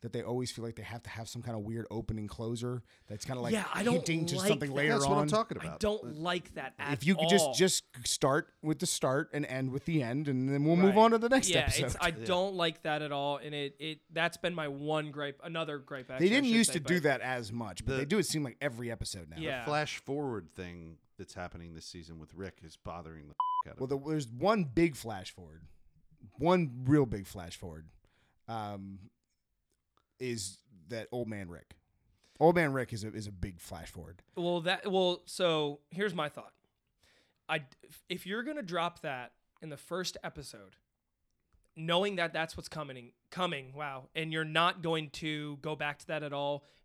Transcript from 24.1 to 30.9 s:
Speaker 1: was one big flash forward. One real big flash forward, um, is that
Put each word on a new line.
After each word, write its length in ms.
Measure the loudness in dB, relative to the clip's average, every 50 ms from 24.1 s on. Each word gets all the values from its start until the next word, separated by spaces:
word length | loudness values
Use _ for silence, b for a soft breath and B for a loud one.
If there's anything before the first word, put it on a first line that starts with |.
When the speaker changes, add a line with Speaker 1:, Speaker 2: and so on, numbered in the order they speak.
| -2
Speaker 1:
was 100 | -2 -4 -6
one 360 | -6 0 2 2 2 2 0
big 320 | 0 2 2 2 2 0
flash 340 | -4 -8 -10 -10 -8 -10 -12
forward. 320 | -14 -16 -18 -18 -20 -20 -20 -20 -20 -20 _ -20 _ _ _ _ -20 _ -20 -20 -6 0
One 440 | 4 6 6 6 6 2 -2 -2 4
real 220 | 6 8 8 6
big 200 | 4 2 -4 -6
flash 300 | -8 -10 -10 -10 -10 -10
forward, 300 | -12 -12 -12 -12 -12 -14 -18 -20 _ _ _ _ _ _ _ _ _ _ -8
um, 500 | -6 -4 -4 -6 -6 -8 -8 -10 -12 -14 -16 -20 _ _ _ _ _ _ _ _ _ _ _ _ _ _ _ _ _ _ _ _ _ _
is 400 | -6 -6 -4 -4 -6 -8 -10 -14 _ _ -20 -20 -14
that 200 | -10